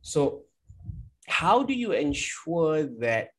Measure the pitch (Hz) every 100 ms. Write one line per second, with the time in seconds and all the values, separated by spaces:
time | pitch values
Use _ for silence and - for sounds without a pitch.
0 | - 151 139 - - _ _ - - -
1 | - _ - - 165 233 277 254 233 120
2 | 147 143 - - - 170 160 156 147 117
3 | 117 113 107